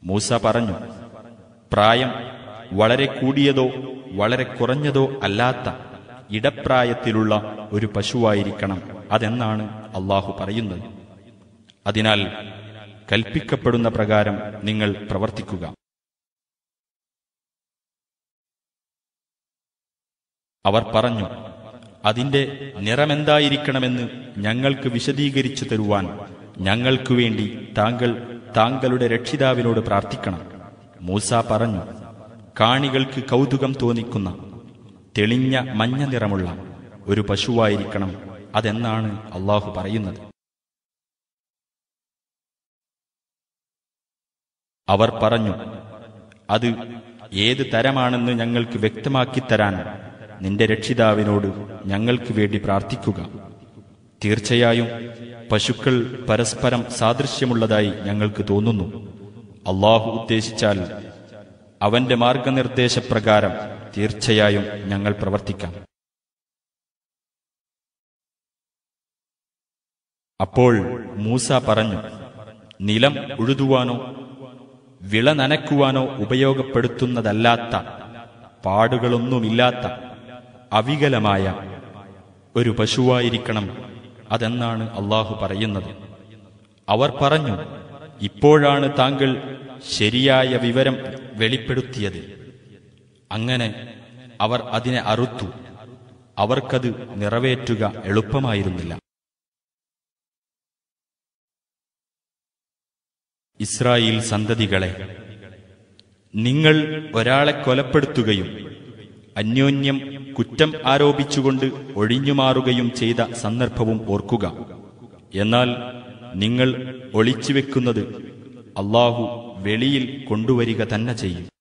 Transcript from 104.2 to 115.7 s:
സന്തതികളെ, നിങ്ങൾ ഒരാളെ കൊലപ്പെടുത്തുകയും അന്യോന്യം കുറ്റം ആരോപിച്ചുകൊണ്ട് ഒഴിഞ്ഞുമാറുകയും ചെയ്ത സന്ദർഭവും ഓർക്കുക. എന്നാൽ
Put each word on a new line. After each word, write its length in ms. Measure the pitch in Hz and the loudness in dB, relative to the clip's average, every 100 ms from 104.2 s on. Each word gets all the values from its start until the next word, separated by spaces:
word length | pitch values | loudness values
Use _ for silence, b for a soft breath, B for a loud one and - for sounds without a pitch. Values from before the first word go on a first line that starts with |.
സന്തതികളെ, 720 | 107 104 107 113 107 95 92 92 95 92 - 107 98 95 - - _ _ _ _ _ 104 | 0 -2 0 0 2 2 0 -6 -12 -14 -18 -20 -20 -20 -20 -20 _ _ _ _ _ -2
നിങ്ങൾ 760 | 117 139 156 156 151 - - 113 | 0 4 6 6 4 -4 -4 0
ഒരാളെ 480 | 113 135 147 147 | 4 4 4 2
കൊലപ്പെടുത്തുകയും 840 | - 127 139 156 143 - 110 101 87 - - - - - 104 - - - | 2 0 4 2 2 0 2 2 0 -10 -14 -16 -20 -20 -20 -20 -16 -6
അന്യോന്യം 640 | 107 123 139 139 139 139 135 - - | 0 4 4 4 0 -2 -4 -14 -14
കുറ്റം 400 | - 117 117 156 151 127 | -4 -4 4 2 2 2
ആരോപിച്ചുകൊണ്ട് 800 | 135 143 143 143 - 135 131 131 - - 101 | 6 6 4 0 2 2 2 0 -4 -10 0
ഒഴിഞ്ഞുമാറുകയും 960 | 107 120 139 139 131 131 127 123 120 | 2 2 2 2 4 4 2 2 0
ചെയ്ത 420 | 117 113 117 113 | 0 0 0 -2
സന്ദർഭവും 800 | - 107 117 123 - 110 110 110 | -2 -4 -2 -2 0 0 0 0
ഓർക്കുക. 360 | 101 - 117 98 87 - - - - - - - | -4 0 -2 -2 -6 -14 -16 -20 -20 -20 -20 -12
എന്നാൽ 360 | 95 104 117 123 | -2 2 2 2